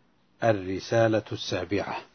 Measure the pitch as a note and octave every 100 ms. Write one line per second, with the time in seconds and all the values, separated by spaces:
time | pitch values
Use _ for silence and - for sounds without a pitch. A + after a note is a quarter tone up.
0 | _ _ _ _ A#2 G2+ F#2 F#2 - A#2
1 | A2+ A2 - G#2+ - F#2 F2 G2 - -
2 | -